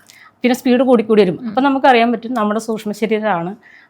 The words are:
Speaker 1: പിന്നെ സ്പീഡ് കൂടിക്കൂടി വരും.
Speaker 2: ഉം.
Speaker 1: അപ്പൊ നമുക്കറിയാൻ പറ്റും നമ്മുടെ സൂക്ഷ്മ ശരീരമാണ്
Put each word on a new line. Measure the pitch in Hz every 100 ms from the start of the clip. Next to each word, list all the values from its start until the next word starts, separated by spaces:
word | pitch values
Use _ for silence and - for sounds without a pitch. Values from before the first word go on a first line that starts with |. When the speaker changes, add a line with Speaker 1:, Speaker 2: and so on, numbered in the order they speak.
| _ _ - _
Speaker 1:
പിന്നെ | 240
സ്പീഡ് | 247 262 247
കൂടിക്കൂടി | 262 240 220 214
വരും. | 185 151
Speaker 2:
ഉം. | 233
Speaker 1:
അപ്പൊ | 208
നമുക്കറിയാൻ | 277 269 285 240 233
പറ്റും | 233 226
നമ്മുടെ | 247 208 214
സൂക്ഷ്മ | 220 220 208
ശരീരമാണ് | 208 220 220 214 175 170 208 _ - _